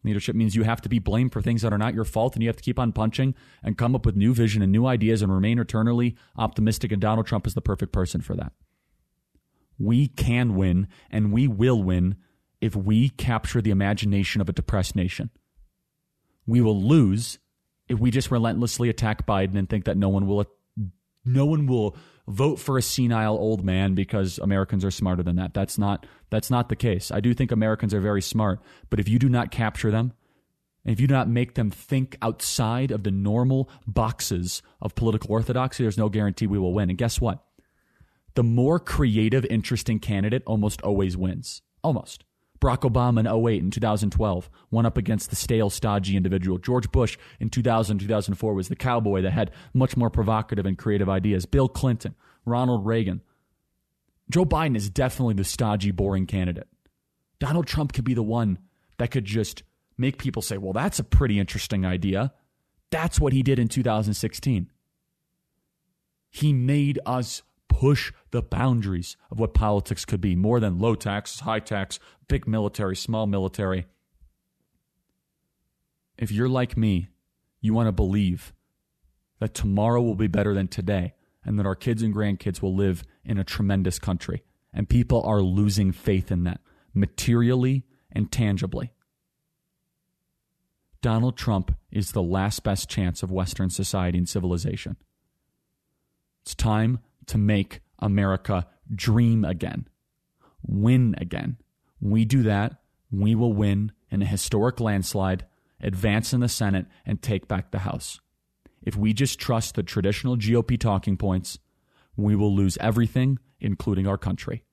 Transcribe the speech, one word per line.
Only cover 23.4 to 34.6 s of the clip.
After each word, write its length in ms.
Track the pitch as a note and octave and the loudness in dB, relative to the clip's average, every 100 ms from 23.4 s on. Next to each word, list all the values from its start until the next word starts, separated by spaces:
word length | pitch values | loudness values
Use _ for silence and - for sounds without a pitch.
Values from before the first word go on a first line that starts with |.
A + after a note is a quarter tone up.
| G#2+ A2 | 0 0
man 320 | F#2+ F#2 G2 F#2+ | 0 2 2 0
because 420 | G2 G#2+ F#2+ - | 0 0 -2 -2
Americans 480 | G2 G2 F#2+ G2+ F#2+ | -2 0 0 0 -2
are 60 | |
smarter 320 | - F#2 F2+ | -2 -2 0
than 120 | F2 F2 | 0 -2
that. 160 | F2+ | -2
That's 240 | G2+ G2 - | -4 -4 -2
not, 280 | G2+ G2+ - - _ | -2 -2 -8 -20 _
that's 220 | A2 - | -4 0
not 180 | B2 A#2+ | -2 0
the 60 | A2 | -2
case. 340 | A#2+ F#2 - | 0 0 -2
I 120 | - | -2
do 120 | A2 | 0
think 180 | A#2 B2+ | 0 0
Americans 400 | A2+ A2 A2 G#2+ | 0 0 0 0
are 60 | G#2 | 0
very 220 | G2+ G2+ | 0 0
smart, 380 | - A2+ G#2+ F2+ - - - | 0 0 0 -2 -8 -20 -6
but 80 | - | -2
if 80 | G2 | 2
you 100 | A#2 | 2
do 120 | C3 | 4
not 200 | B2 A2+ | 2 0
capture 400 | - A2 - A2+ | -2 -2 0 0
them, 240 | G#2+ A#2+ - _ _ _ _ _ _ - | 0 0 -6 _ _ _ _ _ _ -4
and 80 | |
if 60 | A2 | 2
you 80 | C3 | 4
do 60 | |
not 140 | C3+ - | 4 2
make 280 | A#2+ A#2+ - | 0 0 0
them 160 | G#2+ | -2
think 460 | - - C3+ C3 - | -4 -4 -2 -2 -4
outside 680 | A2+ A2+ - - A2+ A#2+ C3+ | -6 -4 -6 -2 0 0 -2
of 120 | A2 | -2
the 80 | G2+ | -2
normal 580 | G2 G2+ A2 B2+ C3 C3 - - | 0 0 2 2 2 0 -6 -4
boxes 760 | G#2+ A2+ - - F2+ F2+ - | 0 0 -2 -4 -2 -4 -6